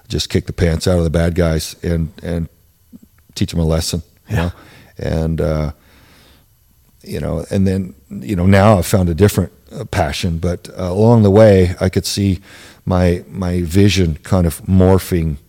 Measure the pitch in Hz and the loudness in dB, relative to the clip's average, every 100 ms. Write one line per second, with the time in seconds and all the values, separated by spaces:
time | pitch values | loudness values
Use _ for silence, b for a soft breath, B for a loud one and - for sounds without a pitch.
0 | _ - - 92 - - 85 80 - 90 | _ -8 -4 -4 -4 -2 -2 0 0 0
1 | 82 82 85 85 85 80 - - 87 82 | 0 0 -2 0 -2 -2 -6 -10 -4 -4
2 | 78 - 85 85 85 _ _ _ _ - | -4 -8 -8 -6 -8 _ _ _ _ -20
3 | _ _ _ - 98 85 80 80 - 85 | _ _ _ -8 -6 -2 0 -2 -2 -8
4 | - _ _ 85 87 - B B B - | -10 _ _ -4 -4 -8 B B B -12
5 | 73 80 80 80 80 78 76 - b b | -6 -4 -2 -2 -2 -2 -4 -8 b b
6 | b b b b b _ _ _ _ _ | b b b b b _ _ _ _ _
7 | - 80 73 78 - 101 95 95 90 - | -14 -10 -6 -8 -6 -2 -2 -2 -6 -14
8 | _ 101 - 92 92 98 101 101 85 101 | _ -14 -8 -2 2 4 6 4 2 0
9 | 87 80 101 - 87 - _ - 107 98 | 0 2 2 2 -4 -8 _ -16 -8 -4
10 | 76 - 92 82 87 90 - - 90 95 | -4 -4 -4 -4 -4 -6 -10 -10 -6 0
11 | 110 120 104 101 110 95 90 90 92 98 | 4 6 6 6 8 6 4 0 -2 -2
12 | - - 98 92 B B B B - 92 | -4 -2 -2 -2 B B B B -4 0
13 | 90 87 - 82 90 90 85 92 101 92 | 2 0 -4 -8 -4 -4 -2 2 2 2
14 | 85 73 - 92 85 - - 95 92 95 | -2 -4 -2 0 0 -2 0 4 6 4
15 | - 87 80 73 | 2 -2 -2 -6